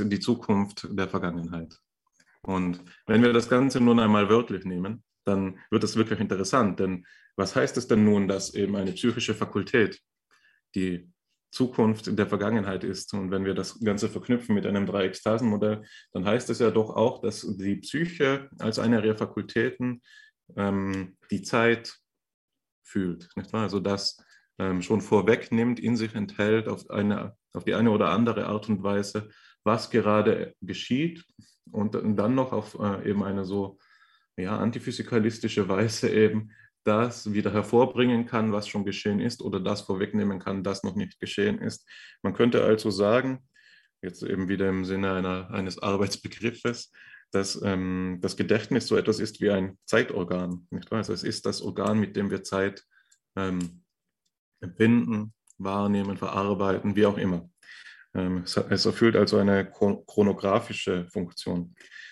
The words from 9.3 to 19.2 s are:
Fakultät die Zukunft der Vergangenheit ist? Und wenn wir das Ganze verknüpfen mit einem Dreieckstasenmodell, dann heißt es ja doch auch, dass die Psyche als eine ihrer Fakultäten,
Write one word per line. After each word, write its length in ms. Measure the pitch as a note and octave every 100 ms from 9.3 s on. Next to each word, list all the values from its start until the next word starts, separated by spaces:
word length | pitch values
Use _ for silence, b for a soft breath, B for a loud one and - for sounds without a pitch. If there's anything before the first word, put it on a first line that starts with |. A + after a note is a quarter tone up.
Fakultät 640 | G#2+ G#2+ G#2 F#2 B2 F#2+ - _ _ _ b b b _
die 360 | G2 F#2 F2 - _ _ _ _
Zukunft 680 | - B2 - A2 A2 - G#2
der 80 | G2
Vergangenheit 580 | G2+ G2+ A2+ G2 F#2
ist? 300 | F#2+ F#2 -
Und 160 | G2+ F#2
wenn 140 | F#2+
wir 100 | F#2+
das 260 | F#2 F#2 -
Ganze 280 | A2 G2+ G#2+
verknüpfen 460 | A2 - A#2+ -
mit 120 | G#2 G2
einem 200 | G2+ F#2+
Dreieckstasenmodell, 1000 | G2 F#2+ - G#2+ A2+ A#2 G#2 G#2+ G#2+ B B B
dann 120 | G#2 F#2+
heißt 240 | A#2 -
es 80 | A#2
ja 120 | A2+
doch 200 | A2 G#2+
auch, 320 | - A#2 -
dass 240 | G#2 - - F#2+
die 200 | G2 G2
Psyche 760 | - C#3+ E3+ - C3+ C3+ C3+ -
als 200 | A2+ -
eine 260 | A2+ A2+
ihrer 120 | A2
Fakultäten, 840 | G#2+